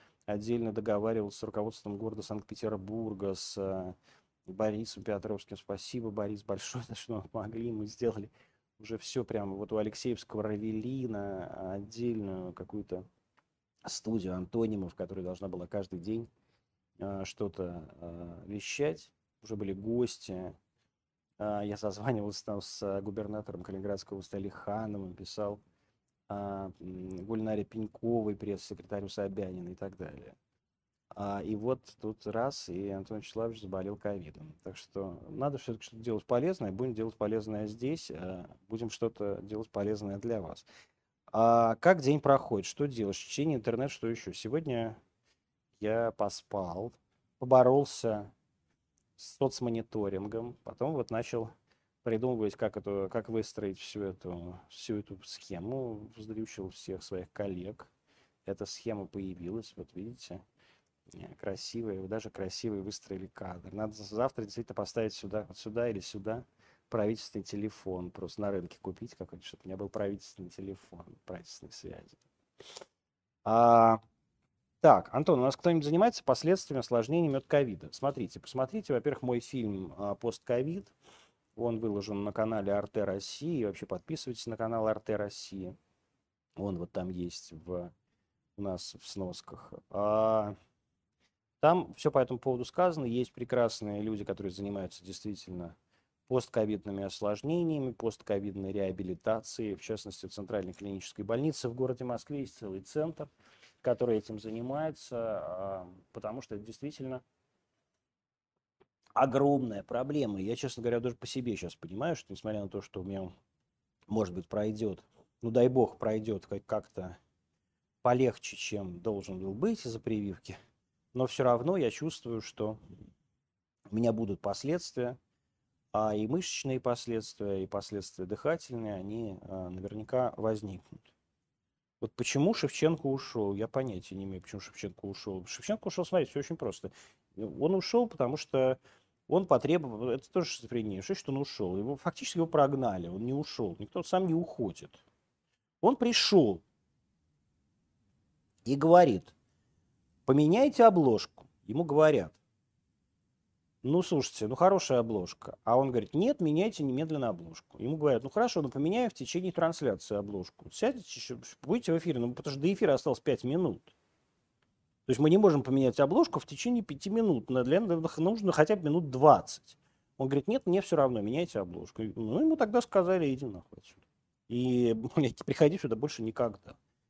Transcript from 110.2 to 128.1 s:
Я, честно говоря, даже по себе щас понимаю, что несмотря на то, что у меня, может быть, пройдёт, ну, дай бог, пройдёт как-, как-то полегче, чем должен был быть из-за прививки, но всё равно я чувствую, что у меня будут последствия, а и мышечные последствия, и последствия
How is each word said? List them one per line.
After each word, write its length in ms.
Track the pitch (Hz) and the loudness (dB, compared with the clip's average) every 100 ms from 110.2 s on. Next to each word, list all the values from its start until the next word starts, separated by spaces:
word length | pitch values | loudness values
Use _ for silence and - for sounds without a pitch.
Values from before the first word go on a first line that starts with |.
| 113 98 | 0 -2
Я, 160 | 98 123 | -2 -2
честно 260 | 131 - | -4 -4
говоря, 180 | 117 117 | 0 0
даже 160 | 123 120 | -2 -6
по 100 | 123 | -8
себе 300 | 131 120 98 | -6 -4 -4
щас 180 | 85 - | -6 -10
понимаю, 400 | 82 98 160 147 | -12 -4 -4 -4
что 160 | - | -8
несмотря 300 | 95 110 107 | -10 -6 -4
на 60 | 98 | -4
то, 120 | 101 | -8
что 200 | - 95 | -8 -10
у 40 | |
меня, 260 | 92 95 90 - _ _ _ _ _ _ - | -6 -6 -8 -12 _ _ _ _ _ _ -4
может 280 | 107 95 | 0 0
быть, 140 | 90 - | -4 -4
пройдёт, 560 | 107 107 107 107 90 _ _ _ _ | -2 -2 -2 -4 -4 _ _ _ _
ну, 80 | 117 | 0
дай 180 | 120 123 | 6 6
бог, 300 | 127 110 - | 8 4 4
пройдёт 480 | 113 110 110 98 - | -2 0 -2 -4 -4
как-, 200 | 101 - | -10 -2
как-то 520 | 107 - - 90 90 _ _ _ _ _ _ _ _ | -4 -4 -12 -12 -14 _ _ _ _ _ _ _ _
полегче, 540 | 123 127 127 - - 107 | 4 6 4 2 -12 -10
чем 440 | - 104 92 87 | -6 -6 -6 -6
должен 380 | 110 101 98 92 | -4 -4 -4 -8
был 140 | 95 | -6
быть 320 | 101 208 214 123 | 0 0 0 -4
из-за 140 | 113 | -6
прививки, 560 | - 107 101 87 - 90 _ _ _ _ _ | -2 -2 -2 -6 -12 -16 _ _ _ _ _
но 120 | 123 127 | -2 -2
всё 180 | - | 4
равно 320 | 127 120 143 190 | 4 6 4 2
я 140 | 120 | 0
чувствую, 500 | - 156 - 117 113 | 0 -6 -6 -6 -6
что 360 | - - 107 110 - - - _ _ _ _ _ _ _ - | -8 -6 -6 -6 -14 -20 -20 _ _ _ _ _ _ _ -6
у 40 | 110 | 2
меня 160 | 120 | 2
будут 280 | 110 104 95 | 2 -2 -4
последствия, 760 | 101 98 139 175 - 127 123 123 _ _ _ _ _ _ _ | -4 -4 -2 -4 -4 -4 -4 -6 _ _ _ _ _ _ _
а 220 | 107 107 107 | 0 2 2
и 100 | 110 | 0
мышечные 520 | 170 - - 139 127 | 0 -2 -6 -2 -2
последствия, 840 | 123 120 120 113 104 - 101 98 | 0 -2 -2 -4 -4 -8 -4 -2
и 20 | 95 | -2
последствия 600 | 101 - 104 - | -6 -6 -8 -8